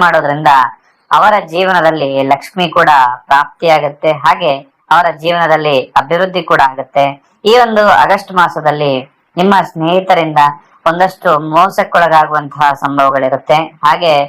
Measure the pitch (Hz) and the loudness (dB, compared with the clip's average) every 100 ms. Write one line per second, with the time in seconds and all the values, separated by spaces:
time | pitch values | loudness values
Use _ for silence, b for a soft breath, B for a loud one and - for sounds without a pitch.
0 | 175 160 143 143 156 135 123 - _ _ | 0 0 -2 -2 2 2 0 -6 _ _
1 | - 151 196 208 170 160 190 180 160 160 | -2 2 2 2 -2 -4 0 0 0 0
2 | 139 135 135 139 - - 175 175 160 147 | -2 -2 -2 -2 -4 -6 -2 0 2 4
3 | 123 123 - 139 143 - 170 156 143 147 | 2 -2 -2 0 0 -4 0 0 -2 -4
4 | 160 151 151 185 170 139 143 _ - 160 | -4 -2 0 0 -2 -4 -8 _ -2 0
5 | 175 156 160 170 165 156 151 135 127 - | 0 -2 -4 -2 0 0 0 -2 -2 -4
6 | 135 170 185 180 165 160 135 131 131 - | -2 -2 -2 -4 -2 0 0 -2 -6 -2
7 | 139 139 _ _ 202 240 233 220 208 165 | -2 -4 _ _ 2 2 4 2 2 4
8 | 151 196 - 185 170 160 151 147 147 131 | 2 0 -2 -2 -2 0 -2 -2 -2 -4
9 | 131 _ _ - 185 196 170 165 160 185 | -6 _ _ -2 0 0 -2 -4 -2 0
10 | 185 180 160 151 147 147 b b - 170 | 0 0 0 2 0 0 b b -4 0
11 | 185 - 185 151 156 156 190 196 196 185 | -2 -2 -2 -2 0 0 0 0 -2 0
12 | 165 160 156 151 147 143 147 135 139 139 | 2 2 2 -2 -6 -2 -2 -2 -4 0
13 | 139 135 131 131 - 156 160 - 151 165 | 0 0 -2 -4 0 0 -2 -4 -2 0
14 | 170 147 | 2 0